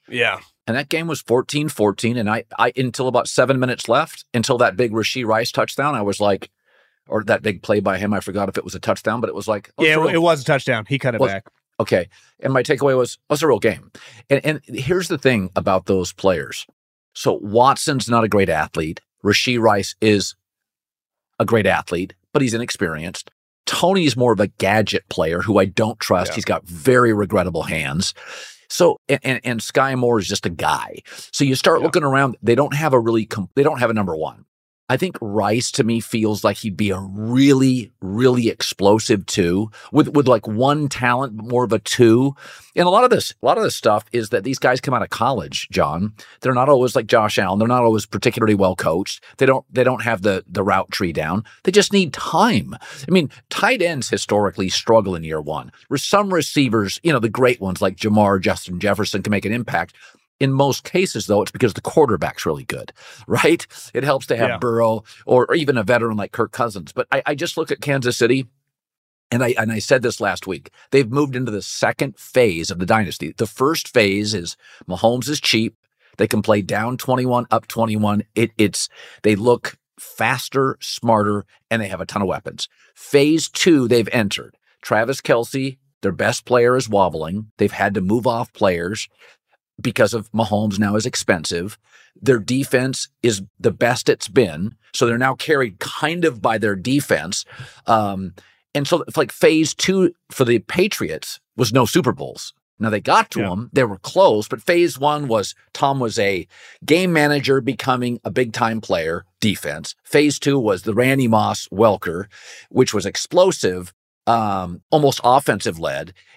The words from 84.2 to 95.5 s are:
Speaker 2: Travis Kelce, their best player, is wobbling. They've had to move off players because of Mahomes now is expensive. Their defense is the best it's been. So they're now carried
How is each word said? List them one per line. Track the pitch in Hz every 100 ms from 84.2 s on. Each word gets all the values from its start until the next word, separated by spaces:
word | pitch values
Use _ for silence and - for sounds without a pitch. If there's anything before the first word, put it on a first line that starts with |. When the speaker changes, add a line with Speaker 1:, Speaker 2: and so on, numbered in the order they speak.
| 101 - - _ _ _
Speaker 2:
Travis | - 107 117 135
Kelce, | - 127 117 135 135 131 _ _
their | 98
best | 87 107 117
player, | - 123 120 127
is | 107
wobbling. | 101 92 80 78 98 107 -
They've | 104
had | - 101
to | 101
move | 92 113 123
off | 117 120
players | - 101 87 87 110 - _ - _ _ _ _ _
because | 120 - 107
of | 117 101
Mahomes | 107 110 104 107 101
now | 104 104
is |
expensive. | 113 - - 92 78 87 95 - _ _ _ _
Their | 107 123
defense | 98 127 135 127 131 131 - _
is | 120 101 95 _
the | 117
best | 92 120 127 -
it's | - -
been. | 95 104 76 101 - _
So | -
they're | 123 117
now | 131
carried | 127 -